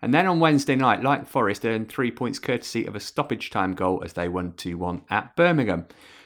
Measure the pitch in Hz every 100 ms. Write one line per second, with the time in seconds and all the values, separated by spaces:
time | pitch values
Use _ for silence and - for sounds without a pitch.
0 | 117 151 185 170 160 143 143 135 127 104
1 | 127 143 - 135 104 - 113 110 107 -
2 | 123 - 123 - - 113 - 117 110 104
3 | - - 139 110 - 107 95 90 92 92
4 | 87 - 87 90 87 - 90 85 90 90
5 | - 104 - - 175 160 107 85 - -
6 | - -